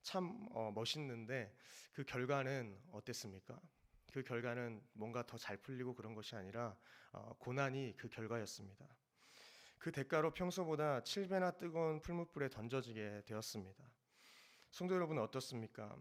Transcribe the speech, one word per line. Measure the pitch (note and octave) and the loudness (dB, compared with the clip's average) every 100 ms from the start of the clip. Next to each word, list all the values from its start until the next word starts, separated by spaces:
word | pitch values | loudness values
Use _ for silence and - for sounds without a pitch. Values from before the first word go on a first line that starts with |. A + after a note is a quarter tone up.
참, | - F#3+ F3 A3 G#3 | 0 0 0 -2 -4
어, | A2+ A2 | -2 -2
멋있는데 | G#2 A2+ D#3 C#3+ A#2 A2+ C3 G2+ - - - - | 0 0 0 -2 -4 -2 -2 -2 -10 -18 -18 -12
그 | - | -8
결과는 | C3+ B2 B2+ C#3 C3 C3+ A2+ F#2+ - | -2 0 4 4 4 0 -2 -8 -10
어땠습니까? | G#2 A2+ A#2+ G#2+ F#2+ - B2 E3+ _ _ - - | -8 -6 -6 -6 -10 -12 -14 -16 _ _ -20 -6
그 | C#3 | -6
결과는 | B2+ A#2+ A#2+ A#2+ A#2+ A2 - | 0 0 0 0 -2 -6 -12
뭔가 | G#2+ G#2+ A#2+ | -6 -2 -2
더 | A#2 A#2 | -4 -6
잘 | - G2+ | -6 -6
풀리고 | - B2+ B2+ | -6 -4 -4
그런 | A2+ G#2+ | -4 -6
것이 | A2 G#2 A2+ | -8 -6 -6
아니라, | F#2+ A2+ A#2 - - - - | -4 0 0 -2 -18 -20 -12
어, | - A2 - | -12 -10 -8
고난이 | - C3 C3+ C3+ C3 F#2+ | -2 4 4 2 -2 -4
그 | A#2 | -8
결과였습니다. | - A2 A#2 G#2 - G2 G2 C#3 B2 _ _ - - - - - - | -6 0 0 -2 -6 -12 -14 -20 -20 _ _ -20 -20 -20 -20 -20 -6
그 | E3 | -2
대가로 | D3 C3+ D#3+ D#3+ | 0 4 6 6
평소보다 | D#3 F3+ F#3+ E3 D3+ D3+ C3 | 4 2 2 2 4 6 4
칠 | - G3+ F#3+ | 2 0 4
배나 | F#3+ F3+ | 4 4
뜨거운 | F3 F3 E3 D#3+ D#3 | 2 -2 4 4 2
풀무불에 | D#3 E3+ E3+ - C3+ | 0 0 0 0 0
던져지게 | G#2+ A2+ C3 A#2+ A2 G#2 G#2 | 0 0 0 0 -4 -4 -4
되었습니다. | - G#2+ G#2 A2 F#2+ G2 B2+ _ _ _ - - - - - | -4 -4 -2 -4 -6 -12 -20 _ _ _ -20 -20 -20 -20 -16
성도 | - F3+ | -4 4
여러분은 | F#3 E3 D#3 | 4 6 4
어떻습니까? | A2 C3+ - B2 A2 - G#2 - | 4 2 -2 -4 -4 -6 -8 -8